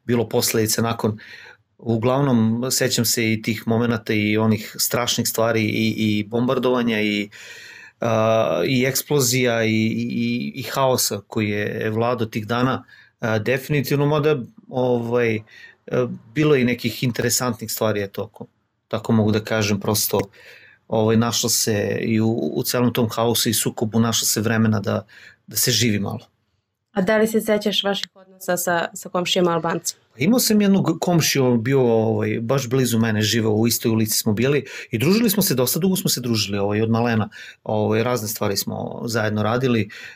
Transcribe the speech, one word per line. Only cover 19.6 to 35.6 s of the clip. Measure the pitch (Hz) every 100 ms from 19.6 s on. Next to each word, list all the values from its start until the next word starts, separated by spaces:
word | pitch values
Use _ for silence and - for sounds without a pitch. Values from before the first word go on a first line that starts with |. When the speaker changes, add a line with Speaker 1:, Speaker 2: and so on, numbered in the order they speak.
| 101 101
Speaker 1:
prosto, | 110 101 - 101 - - - - - _ _
ovaj, | 113 110 113
našlo | 117 110 120
se | - - 104 101 110
i | 87 110
u, | 113 113 -
u | -
celom | 127 127 123
tom | 113 117
haosu | - 117 110 123
i |
sukobu | 107 - - 110 113
našlo | 113 113 -
se | -
vremena | 107 113 113 107
da, | 101 107 - - - _ -
da | 107
se | -
živi | 120 120 104
malo. | 101 113 - _ _ _ _ _ _
Speaker 2:
A | -
da | 190 220
li | 220
se | 220
sećaš | 220 208 214 196
vaših | 196 196 -
odnosa | 196 190 190 - 180
sa, | 180 170 -
sa | - 180
komšijama | 185 175 190 180
Albancima? | 170 165 165 - - _ -
Speaker 1:
Imao | 151 247
sam | - 214
jednog | 202 196 151 165
komšiju, | - 175 139 139 127 120
bio, | 113 139
ovaj, | 123 113 110 107 107 117
baš | 117 139 127
blizu | 135 127 113
mene, | 113 107
živeo | 107 117 110
u | 107 117
istoj | 113 120
ulici | 110 110 -
smo | -
bili | 104 123 143 - - -
i | 113
družili | 139 208 233
smo | 190
se, | -
dosta | 135